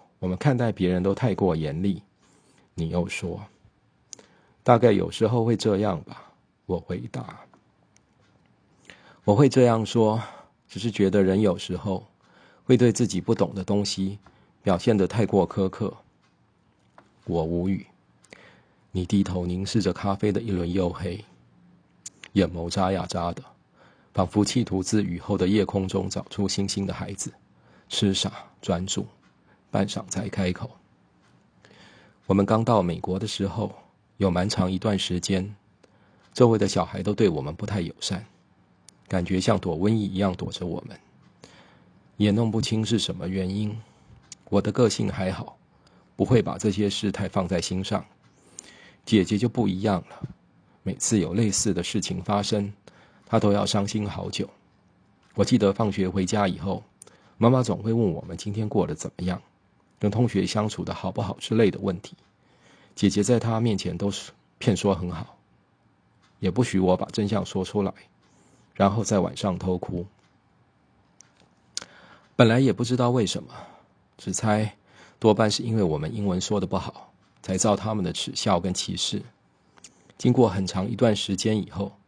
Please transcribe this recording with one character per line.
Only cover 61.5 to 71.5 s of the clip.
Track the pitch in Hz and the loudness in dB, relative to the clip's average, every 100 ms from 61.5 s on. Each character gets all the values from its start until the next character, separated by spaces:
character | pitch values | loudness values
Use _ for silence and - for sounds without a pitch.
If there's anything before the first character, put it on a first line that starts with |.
类 | 113 104 | 4 4
的 | - | 2
问 | 101 92 | -4 -6
题。 | - - _ _ _ _ _ _ _ | -10 -20 _ _ _ _ _ _ _
姐 | - 101 | 0 2
姐 | 104 | 4
在 | 101 117 | 2 2
她 | 117 113 | 2 0
面 | 117 98 | 0 0
前 | 92 85 | -4 -4
都 | 101 | -4
是 | 98 - - _ - | -6 -12 -20 _ -4
骗 | - | 0
说 | 90 101 | 2 2
很 | 87 87 | 0 -2
好， | 80 - - _ _ _ _ _ _ _ _ _ - | -8 -12 -18 _ _ _ _ _ _ _ _ _ -6
也 | 95 | -2
不 | 104 | 0
许 | 123 95 | 0 2
我 | 92 90 | 2 2
把 | - | 0
真 | - 101 | -4 -2
相 | 104 | -2
说 | 92 95 | -4 -6
出 | 92 104 | -4 -2
来， | 98 - - _ _ _ _ _ _ | -2 -6 -20 _ _ _ _ _ _
然 | - 98 | 2 2
后 | 110 | 2
在 | 101 104 | 0 2
晚 | 85 - | 0 -2
上 | 104 90 | -4 -2
偷 | 92 90 | -2 -4
哭。 | - 90 90 _ _ _ _ _ _ _ _ _ _ _ _ _ _ | -4 -8 -8 _ _ _ _ _ _ _ _ _ _ _ _ _ _